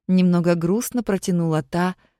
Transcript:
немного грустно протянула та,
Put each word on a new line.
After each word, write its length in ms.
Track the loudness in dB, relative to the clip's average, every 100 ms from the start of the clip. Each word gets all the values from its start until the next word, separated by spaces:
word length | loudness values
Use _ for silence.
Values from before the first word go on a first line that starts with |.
| 0
немного 480 | 2 4 4 2 0
грустно 480 | 0 -2 -2 -6
протянула 600 | -2 -4 -2 -2 0 -2
та, 320 | -2 -2 -2 -4 _